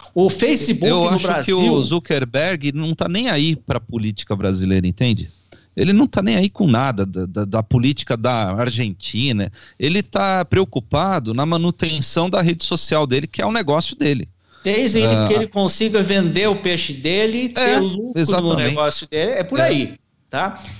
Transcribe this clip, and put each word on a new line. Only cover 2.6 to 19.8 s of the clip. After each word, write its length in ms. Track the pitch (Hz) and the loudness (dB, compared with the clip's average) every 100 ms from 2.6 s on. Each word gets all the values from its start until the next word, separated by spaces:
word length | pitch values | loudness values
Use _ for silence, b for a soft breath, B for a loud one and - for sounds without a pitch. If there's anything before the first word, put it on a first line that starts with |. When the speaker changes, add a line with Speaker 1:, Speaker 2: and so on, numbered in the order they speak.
| 143 | -4
Speaker 2:
não 240 | 143 160 160 | -4 -4 -2
tá 120 | 175 | -2
nem 200 | 190 247 | -2 0
aí 260 | 147 160 | 0 0
pra 240 | 156 - 127 | -2 -2 -6
política 560 | - 113 107 104 - | -4 -6 -4 -6 -6
brasileira, 540 | 98 95 92 95 95 90 | -4 -2 0 2 2 0
entende? 420 | 87 123 117 82 - b b b - | 0 0 0 -4 -16 b b b -2
Ele 160 | 175 | 2
não 160 | 208 269 | 4 4
tá 120 | 202 | 2
nem 140 | 196 | 0
aí 160 | 208 196 | 2 0
com 160 | - 180 | 2 2
nada 400 | 117 135 101 98 | 4 2 0 -4
da, 200 | 92 92 | -4 -6
da, 180 | 104 | -4
da 180 | 101 113 | -2 -2
política 540 | 107 113 135 143 - 120 | 0 2 2 -2 -4 -2
da 380 | 123 117 98 | 0 0 -2
Argentina. 1000 | 101 123 113 110 92 - - 139 107 92 B B B | -2 -2 -2 -4 -6 -8 -2 0 0 -4 B B B
Ele 240 | 147 196 | -2 0
tá 420 | - 196 196 185 | -2 0 0 0
preocupado 880 | 175 175 190 131 - 143 190 180 110 | 0 0 0 -2 -2 -2 0 0 -2
na 140 | 117 151 | -2 0
manutenção 840 | 165 170 170 165 156 - 170 180 | 0 0 0 -2 -2 -2 0 0
da 140 | 185 | 2
rede 220 | 170 165 | 2 0
social 420 | - 170 - 156 143 | -2 -2 0 2 2
dele, 220 | 131 156 | 0 -2
que 120 | - | -4
é 60 | 202 | -2
o 60 | |
negócio 420 | 226 151 151 - | 0 0 0 0
dele. 340 | - 151 135 - _ b b | -2 0 0 -4 _ b b
Speaker 1:
Desde 340 | 185 214 254 220 | -2 0 2 2
ele 160 | 214 | 2
Speaker 2:
Ah. 140 | 110 104 | 4 4
Speaker 1:
que 60 | |
ele 120 | 214 220 | 2 0
consiga 560 | 202 185 - 220 208 | 0 0 0 0 2
vender 460 | 185 196 175 156 214 | 2 2 2 2 0
o 80 | 202 | 0
peixe 360 | 185 170 - | -2 -2 -4
dele 460 | 135 147 190 220 233 | -4 -2 0 0 -2
e 60 | |
Speaker 2:
É, 300 | 247 240 247 | -4 0 2
Speaker 1:
ter 40 | 220 | 2
lucro 340 | 190 190 247 170 | 0 -4 -6 -2
no 40 | |
Speaker 2:
exatamente. 500 | 151 180 170 156 147 | 0 0 0 0 0
Speaker 1:
negócio 360 | 147 151 - 160 | 0 -2 -2 -6
dele, 220 | 151 190 | -4 -2
é 120 | 262 | -2
por 160 | 180 262 | -4 0
Speaker 2:
É. 20 | |
Speaker 1:
aí, 320 | - 143 | 2 2